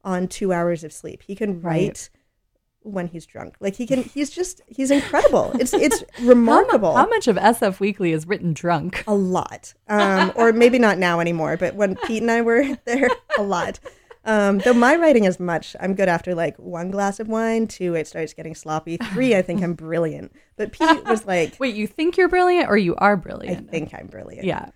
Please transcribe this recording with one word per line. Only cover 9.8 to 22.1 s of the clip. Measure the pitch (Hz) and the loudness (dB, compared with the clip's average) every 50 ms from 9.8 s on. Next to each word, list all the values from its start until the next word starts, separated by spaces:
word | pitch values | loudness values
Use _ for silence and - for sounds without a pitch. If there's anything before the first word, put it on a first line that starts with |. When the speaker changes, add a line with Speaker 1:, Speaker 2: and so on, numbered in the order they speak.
| _ | _
Speaker 1:
Um, | - 214 208 202 196 190 190 220 - - | -2 0 2 2 2 4 2 2 0 2
or | - 233 233 | 4 4 4
maybe | 220 226 240 - 247 254 | 6 6 6 6 6 6
not | 240 208 190 | 4 4 4
now | 175 190 175 170 170 | 2 0 0 2 0
anymore, | 170 170 170 165 156 151 151 | 0 -2 -2 -2 -2 -2 -2
but | 170 185 165 - | -2 -4 -4 -2
when | 196 208 196 190 | -2 -2 -2 -2
Pete | - 466 - 226 214 | -4 -4 -4 -4 -2
and | 226 233 | 0 0
I | 226 233 | 0 0
were | 233 233 233 233 285 269 247 - | 2 2 2 2 2 0 -4 -8
<laughs> | _ | _
there, | 240 240 269 277 247 480 - _ - 622 | -4 -2 0 2 0 0 -2 _ -4 -4
a | - 208 | -2 -2
lot. | 202 190 170 165 - 202 - _ - _ _ _ _ - _ _ | -2 -2 -2 -2 -4 -8 -12 _ -20 _ _ _ _ -20 _ _
Um, | 220 220 208 202 202 202 196 | 0 2 2 4 2 2 2
though | 190 247 247 | 2 2 2
my | 240 233 254 302 | 4 4 4 4
writing | 339 339 311 285 233 208 | 4 4 4 4 6 4
is | 185 175 | 2 0
much, | - 180 175 170 165 - - - - | -2 -4 -4 -4 -6 -6 -10 -14 -8
I'm | - 190 190 | -6 -4 -2
good | 185 196 | 0 0
after, | 185 170 165 - 180 180 | 0 0 -2 -2 -4 -4
like, | 165 170 - - | -2 -4 -4 -6
one | - - 180 175 165 175 185 | -10 -14 -12 -10 -10 -8 -8
glass | 190 202 202 196 196 - | -4 -4 -4 -4 -4 -6
of | 220 | -8
wine, | 220 220 220 226 226 226 226 220 | -6 -4 -4 -2 -2 0 -2 -2
two, | 214 - - 185 180 170 | -4 -6 -6 -6 -4 -4
it | 165 151 | -4 -6
starts | - - 170 160 151 - | -6 -8 -10 -10 -10 -10
getting | - 160 160 160 | -16 -16 -14 -16
sloppy, | - - 160 156 160 160 165 165 | -14 -8 -6 -6 -6 -6 -8 -8
three, | 170 233 214 190 226 262 254 220 | -8 -8 -6 -2 0 2 2 2
I | 190 | 2
think | 185 - 175 208 | 2 0 -2 -2
I'm | 185 170 175 | -2 -4 -4
brilliant. | - 160 160 170 170 170 160 147 143 - - _ - _ _ _ | -8 -8 -6 -2 -2 -2 -2 -4 -8 -14 -16 _ -20 _ _ _
But | - 247 - | -10 -10 -10
Pete | - - 320 320 320 - - | -4 0 2 2 2 2 2
was | 415 - 214 - | -2 -2 -2 -2
like, | 196 185 175 160 - - | -2 0 0 0 -2 -4
Speaker 2:
<laughs> | - | -4
Wait, | 269 254 202 | -4 -4 -2
you | 214 208 | -4 -6
think | - _ - 311 349 | -6 _ -2 -4 -2